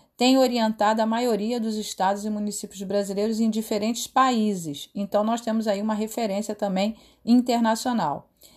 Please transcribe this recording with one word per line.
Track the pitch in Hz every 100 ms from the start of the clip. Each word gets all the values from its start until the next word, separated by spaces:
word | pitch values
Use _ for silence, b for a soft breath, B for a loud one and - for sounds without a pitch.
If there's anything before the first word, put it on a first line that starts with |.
| b -
tem | 247 262
orientado | 254 240 220 220 208 220
a | 220
maioria | 233 247 208 214 240
dos | 220 214
estados | 208 - 190 202
e | 214
municípios | 208 208 202 202 190
brasileiros | 190 202 196 196 220 220
em | 226
diferentes | 214 214 214 220 240 -
países. | 254 262 233 214 190 160 139 -
Então, | 202 196 208
nós | 220 233
temos | 226 220 214
aí | 196
uma | 214
referência | 214 220 - 214 196 208 208
também | 202 185 208 - B B
internacional. | - 247 254 233 226 226 254 226 156 - - _ b